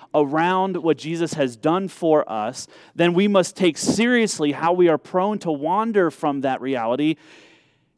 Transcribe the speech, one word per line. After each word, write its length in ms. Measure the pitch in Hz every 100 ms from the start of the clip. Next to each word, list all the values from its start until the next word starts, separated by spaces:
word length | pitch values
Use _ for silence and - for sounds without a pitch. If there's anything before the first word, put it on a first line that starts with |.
| -
around 680 | 151 147 156 170 185 190 175
what 200 | 160 147
Jesus 380 | 147 165 165 156
has 200 | 135 117
done 340 | 156 175 190
for 380 | - 170 151 -
us, 400 | 110 107 131 - - - -
then 180 | 170
we 140 | 175 208
must 280 | 202 170 -
take 220 | 185 147
seriously 760 | - - 233 247 214 - 151
how 200 | 139 165
we 140 | 180 175
are 100 | 151
prone 400 | - 185 196 208
to 120 | 175
wander 580 | 147 151 190 226 208 170
from 320 | - 156 143
that 180 | 135 131
reality 580 | 131 131 113 123 151 156 - - - _ _ _ _